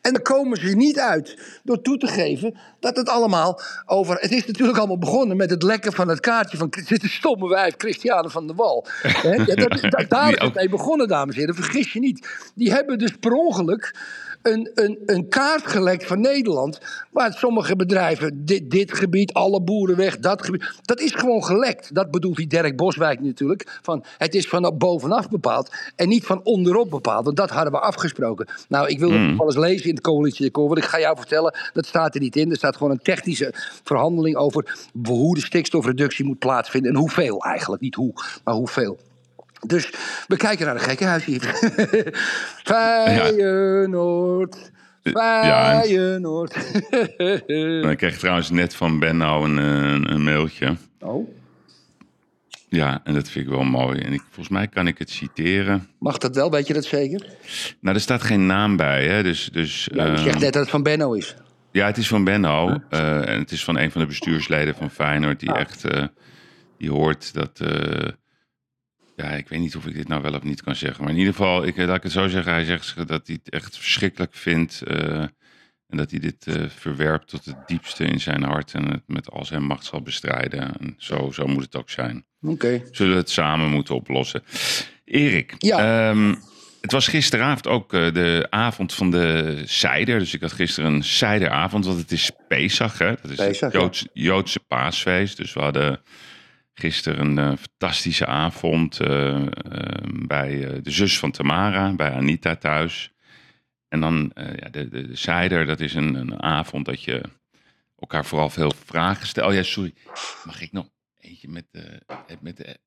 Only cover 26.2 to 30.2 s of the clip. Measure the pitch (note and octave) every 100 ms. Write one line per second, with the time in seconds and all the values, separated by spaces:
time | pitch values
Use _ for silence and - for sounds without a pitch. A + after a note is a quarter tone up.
26.2 | - F#3+ G3+ G#3 F3+ G3 A3 C#3+ A#2 G#2+
27.2 | A#2+ C#3+ - C#3+ D#3 C#3+ G#3+ - E3+ -
28.2 | A#2+ G#2+ G#2+ - - C#3 C#3+ C#3+ E3+ G#3+
29.2 | F3+ D3 D#3 C3+ E3 F#3+ F3 D3+ - D3